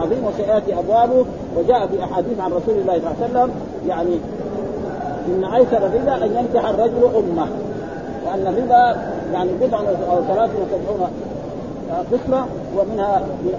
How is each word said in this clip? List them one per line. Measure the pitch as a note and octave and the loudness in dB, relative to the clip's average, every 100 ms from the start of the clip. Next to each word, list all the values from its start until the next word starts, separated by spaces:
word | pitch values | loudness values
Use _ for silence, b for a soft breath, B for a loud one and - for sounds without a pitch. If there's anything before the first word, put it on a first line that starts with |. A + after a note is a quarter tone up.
عظيم | E3 B3 A3+ | 0 0 -2
وسيأتي | F#3+ G3+ G#3+ G3+ F3+ | -2 0 0 0 -2
أبوابه. | F3 A3 A#3+ B3+ B3 - - - | 2 4 4 4 2 -2 -6 0
وجاء | - B3 G3 | 4 4 2
في | F#3+ | -2
أحاديث | A#3 F#3 G3+ G#3+ | -2 -2 -2 -2
عن | F#3 | -2
رسول | F3 A3+ | -2 0
الله | G#3 F#3 | 0 2
صلى | F3 E3 | 2 0
الله | D3+ | -2
عليه | A#3 | 0
وسلم، | B3 B3+ - - - - | 2 2 0 -8 -6 -4
يعني، | E3+ F3 E3+ - - - - - - - - - - - | -2 0 -2 -4 -8 -6 -6 -6 -6 -6 -6 -6 -6 -2
إن | F#3 | -2
أيسر | F#3 A3+ B3+ A#3+ | 2 2 4 2
الربا | G3 A3 C4 C4 | 2 0 0 0
أن | G#3 A#3 | 0 0
ينكح | A#3+ A#3+ A3 | 0 0 0
الرجل | G3 A#3 A#3 A#3+ A3 | 2 2 4 4 4
أمه، | G3 E3 C#3+ - - - - - - - - | 0 0 -2 -4 -6 -6 -8 -8 -10 -8 -4
وأن | G3 F#3+ | -2 0
الربا، | F#3+ B3 B3 B3 A3+ - - - | 0 6 6 6 2 -4 -6 -4
يعني، | F#3 F#3 F3+ | -2 0 0
بضع | B3+ A3+ | 0 2
أو | G#3 F3+ F3 F3+ D#3+ | 0 0 2 2 2
ثلاث | G3 A3+ | 2 2
وسبعون | G#3 F#3 F#3 E3 G3+ F3+ - - - - - - - - E3+ F3+ | 0 -2 -2 -2 -2 -2 -4 -8 -8 -8 -8 -8 -8 -6 -4 0
قسمة، | A#3+ - C4 - - - F3 | 0 2 0 -2 -6 -4 0
ومنها | G3 A3 G3+ G3 - - | 0 0 2 2 0 -2
من | F3+ | -2